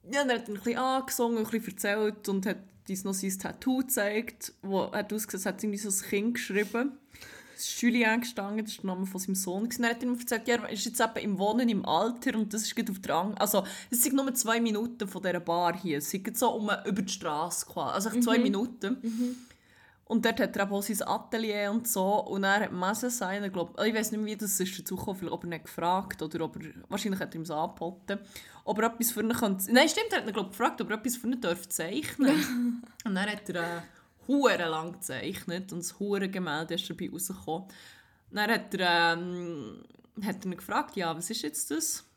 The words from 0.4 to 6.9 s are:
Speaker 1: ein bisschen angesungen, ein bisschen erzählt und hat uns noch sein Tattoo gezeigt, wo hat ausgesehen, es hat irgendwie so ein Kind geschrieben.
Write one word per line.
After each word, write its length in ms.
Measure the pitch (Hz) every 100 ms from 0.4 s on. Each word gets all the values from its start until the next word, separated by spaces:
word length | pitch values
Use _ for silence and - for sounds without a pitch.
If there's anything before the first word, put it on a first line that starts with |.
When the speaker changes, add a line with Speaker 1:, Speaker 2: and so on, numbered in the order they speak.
| 240
Speaker 1:
ein 60 |
bisschen 240 | 202 240 240
angesungen, 600 | 262 262 269 - 233 233
ein 60 | 220
bisschen 220 | 226 220
erzählt 540 | 190 208 208 214 214 -
und 160 | 196 196
hat 120 | 185 - - -
uns 160 | 190
noch 100 | 190
sein 240 | 190 190 190
Tattoo 400 | 160 - - 254
gezeigt, 760 | 262 - 202 214 233 - - -
wo 280 | 196 190 -
hat 200 | 208 202
ausgesehen, 280 | 214 214 190
es 60 | 202
hat 160 | 190
irgendwie 160 | 214 202
so 100 | 208
ein 180 | 190 -
Kind 260 | 202 220
geschrieben. 640 | 240 - 196 208 226 277